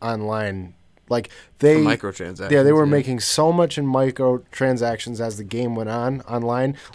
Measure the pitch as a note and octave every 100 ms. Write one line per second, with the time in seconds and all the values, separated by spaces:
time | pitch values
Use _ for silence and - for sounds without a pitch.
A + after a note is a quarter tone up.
0 | A#2 A2+ G#2+ A2 G#2+ F#2+ F2+ - _ _
1 | - A#2+ G#2+ - - - C#3+ D#3 D3+ A#2
2 | G2+ F#2+ F2 F#2 F#2+ C#3+ C#3 D#3 D3 C#3+
3 | C3+ B2 - - D#3 E3+ E3+ - C#3 C3
4 | C3 B2 B2+ B2 - - C3+ B2+ A#2 A2+
5 | - A2+ A2+ G#2 G2+ A2+ B2 A2+ A2 A#2
6 | A#2+ C3+ - A#2 A#2 A#2+ C3+ C#3 -